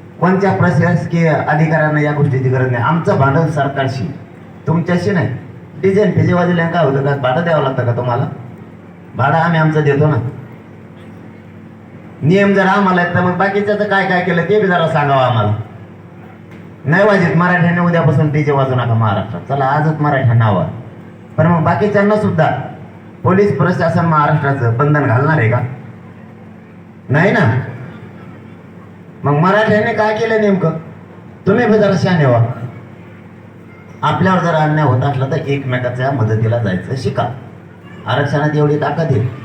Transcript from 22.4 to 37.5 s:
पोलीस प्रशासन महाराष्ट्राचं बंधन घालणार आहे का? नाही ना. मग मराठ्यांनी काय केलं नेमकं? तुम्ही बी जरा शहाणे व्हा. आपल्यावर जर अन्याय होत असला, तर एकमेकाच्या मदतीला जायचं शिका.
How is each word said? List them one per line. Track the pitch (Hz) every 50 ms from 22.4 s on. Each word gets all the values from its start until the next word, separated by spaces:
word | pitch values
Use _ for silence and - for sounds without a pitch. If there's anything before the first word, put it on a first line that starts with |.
| 151 - - - - - - - - - - - - - - - -
पोलीस | 165 185 196 208 202 - -
प्रशासन | 160 175 175 - 175 165 165 175 165
महाराष्ट्राचं | 165 156 151 156 156 156 147 143 139 135 113 117 113 113
बंधन | - 143 147 151 147 139
घालणार | 120 - 131 143 156 156 156
आहे | 113 107
का? | 104 - - - - - - - - - - - - - - - - - - - - - - - - - - - - - - -
नाही | 127 151 180 208 240
ना. | 226 160 110 120 127 - - - - - - - - - - - - - - - - - - - - - - - - - - - - - - - - -
मग | 139 147
मराठ्यांनी | 147 170 190 202 208 220 214 208 208 220 233 214
काय | 208 214 214 214
केलं | 220 233 220 226 214
नेमकं? | 214 202 190 180 170 160 - - - - - - - - - - - - - - -
तुम्ही | - 208 247 247
बी | 214 214
जरा | 208 208 196 190 175 -
शहाणे | 190 180 160 147
व्हा. | 131 120 113 117 - - - - - - - - - - - - - - - - - - - - - - - - - - - - - - - -
आपल्यावर | 151 156 - 180 185 185 175
जर | 165 170 160
अन्याय | 156 156 151 151 156 151
होत | 135 113 127 -
असला, | 131 - 131 131
तर | - 160
एकमेकाच्या | 151 - 139 139 139 - 127 123 127 123 120 - 127 131 135
मदतीला | 139 127 110 110 110 101 - 107 110 117
जायचं | 107 98 92 90 - - -
शिका. | - - - - - 113 - - - - -